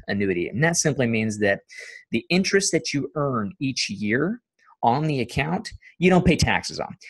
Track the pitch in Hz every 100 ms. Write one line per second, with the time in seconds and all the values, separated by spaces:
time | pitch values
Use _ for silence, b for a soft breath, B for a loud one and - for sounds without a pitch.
0 | - 101 101 87 87 113 160 170 156 135
1 | 120 113 110 104 101 101 _ B B B
2 | B 117 - 175 190 196 196 165 160 143
3 | 127 151 143 120 101 - 135 123 - 98
4 | 104 117 165 240 _ _ b b 117 127
5 | 156 143 110 - 147 180 - - b b
6 | 175 180 175 151 - 92 - 76 - -